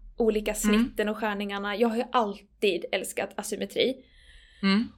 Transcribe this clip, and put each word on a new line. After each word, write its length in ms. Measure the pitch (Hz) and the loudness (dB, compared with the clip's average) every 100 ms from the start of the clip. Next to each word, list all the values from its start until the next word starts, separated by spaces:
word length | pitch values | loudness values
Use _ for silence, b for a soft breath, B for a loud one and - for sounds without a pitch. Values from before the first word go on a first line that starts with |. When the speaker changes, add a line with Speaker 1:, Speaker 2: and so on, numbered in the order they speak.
| - - | -16 0
Speaker 1:
olika 340 | 226 214 214 | 2 2 -2
Speaker 2:
Mm. 100 | 208 208 214 254 | 0 2 4 2
Speaker 1:
snitten 240 | - 208 | 0 -2
och 80 | 214 | -2
skärningarna. 580 | 220 202 202 202 202 202 | -4 -2 -4 -4 -4 0
Jag 120 | 233 | 0
har 80 | 226 | 0
ju 60 | 240 | 0
alltid 760 | 254 208 202 - - 208 170 - | 0 0 -4 -14 0 2 2 -2
älskat 420 | 196 - - 196 - | -4 -2 -6 -6 -6
asymmetri. 560 | 196 196 196 - 233 262 b b b b b b | -8 -6 -4 2 2 0 b b b b b b
Speaker 2:
Mm. 240 | 196 202 262 | 2 2 0